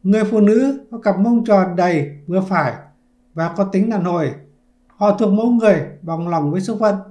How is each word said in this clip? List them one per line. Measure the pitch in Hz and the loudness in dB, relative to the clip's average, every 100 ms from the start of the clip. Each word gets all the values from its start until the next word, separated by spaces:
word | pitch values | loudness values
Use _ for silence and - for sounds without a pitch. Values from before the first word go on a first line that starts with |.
Người | 190 220 | 2 2
phụ | 208 220 | 2 2
nữ | 202 226 277 277 - | 4 4 2 -2 -10
có | 233 | -4
cặp | 214 180 | -2 0
mông | 226 233 | 2 2
tròn | 226 196 180 170 | 4 2 2 0
đầy | 180 160 143 - - | 0 0 -2 -10 -4
vừa | 185 | -4
phải | 185 180 135 - - _ _ _ _ | -2 -2 -2 -6 -18 _ _ _ _
và | 160 165 170 | -6 -6 -2
có | |
tính | 190 190 226 | -2 0 0
đàn | 208 | -2
hồi. | 175 175 143 - - _ _ _ _ | -2 -2 -4 -6 -20 _ _ _ _
Họ | _ 208 202 | _ 0 2
thuộc | 214 | 2
mẫu | 202 233 | 2 2
người | 240 220 170 - - | 2 2 2 -2 -12
bằng | 165 165 170 | -8 -6 -4
lòng | 165 147 | -2 -2
với | 180 | -2
số | 190 208 | -4 -2
phận. | 214 196 - | 0 -2 -8